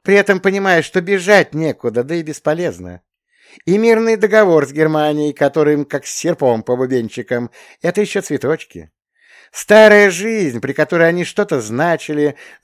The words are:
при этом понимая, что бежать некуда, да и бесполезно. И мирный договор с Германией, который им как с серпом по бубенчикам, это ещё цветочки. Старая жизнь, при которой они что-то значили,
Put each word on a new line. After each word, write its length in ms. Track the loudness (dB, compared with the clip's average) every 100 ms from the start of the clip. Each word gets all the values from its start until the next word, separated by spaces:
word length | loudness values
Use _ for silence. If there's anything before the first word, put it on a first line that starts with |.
при 140 | 0 2
этом 240 | 2 0
понимая, 420 | 0 -2 0 0
что 200 | 0 -4
бежать 520 | -2 -2 4 4 4
некуда, 480 | -2 -4 -4 -4 -4
да 120 | -4
и 80 | -6
бесполезно. 800 | -8 -6 -4 -4 -4 -8 -14 -18 _ _ _ _ _ _ -2
И 120 | 0
мирный 380 | 2 2 2 0
договор 500 | 2 2 4 4 2
с 60 |
Германией, 600 | 0 0 2 0 -2 -4
который 420 | -2 -2 0 0
им 100 | 0
как 220 | -2 -8 -8
с 60 |
серпом 520 | -6 -4 -2 0 -2
по 120 | -2 -4
бубенчикам, 760 | -2 -2 -4 -10 -6 -6 -6 -12 -20 _
это 180 | -4 -2
ещё 220 | -2 -4
цветочки. 680 | -6 -4 -2 -4 -6 -20 -20 _ _ _ _ _ _
Старая 560 | -16 4 6 8 8 4
жизнь, 500 | 2 -4 -2 -4 -4
при 120 | -6
которой 360 | -4 -2 2 2
они 140 | 0
что-то 380 | -4 -4 -2 -4
значили, 760 | -4 -2 -2 -2 -4 -2 -2 -4 -14 -18